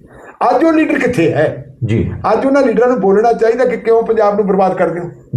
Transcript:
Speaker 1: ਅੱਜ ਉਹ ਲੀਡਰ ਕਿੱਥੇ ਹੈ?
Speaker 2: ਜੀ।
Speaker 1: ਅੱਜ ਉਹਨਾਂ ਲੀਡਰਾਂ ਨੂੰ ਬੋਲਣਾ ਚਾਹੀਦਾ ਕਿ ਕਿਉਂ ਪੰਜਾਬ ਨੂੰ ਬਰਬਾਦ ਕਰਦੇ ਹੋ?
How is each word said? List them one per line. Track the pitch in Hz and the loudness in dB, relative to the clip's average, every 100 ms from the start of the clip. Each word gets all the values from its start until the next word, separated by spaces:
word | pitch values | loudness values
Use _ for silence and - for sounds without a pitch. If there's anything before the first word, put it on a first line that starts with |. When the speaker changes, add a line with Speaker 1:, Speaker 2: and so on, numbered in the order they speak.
| - - - - 233 | -20 -20 -18 -4 -2
Speaker 1:
ਅੱਜ | 254 | 2
ਉਹ | 330 | 2
ਲੀਡਰ | 311 302 294 | 2 0 -2
ਕਿੱਥੇ | 247 - 156 | -2 0 0
ਹੈ? | 139 151 - - - | 0 -2 -4 -14 -8
Speaker 2:
ਜੀ। | 104 110 - - - | -2 -2 -2 -4 -2
Speaker 1:
ਅੱਜ | 220 269 | 0 0
ਉਹਨਾਂ | 277 | 2
ਲੀਡਰਾਂ | 254 208 247 | 2 2 0
ਨੂੰ | 247 | 2
ਬੋਲਣਾ | 190 196 233 | 2 2 2
ਚਾਹੀਦਾ | 208 226 240 | 2 0 2
ਕਿ | 247 220 | 0 -2
ਕਿਉਂ | 220 226 | 0 0
ਪੰਜਾਬ | 220 220 208 202 | 2 0 0 0
ਨੂੰ | 196 | 0
ਬਰਬਾਦ | 190 190 | 0 0
ਕਰਦੇ | 180 170 175 | 0 -2 -4
ਹੋ? | 175 - - | -8 -14 -6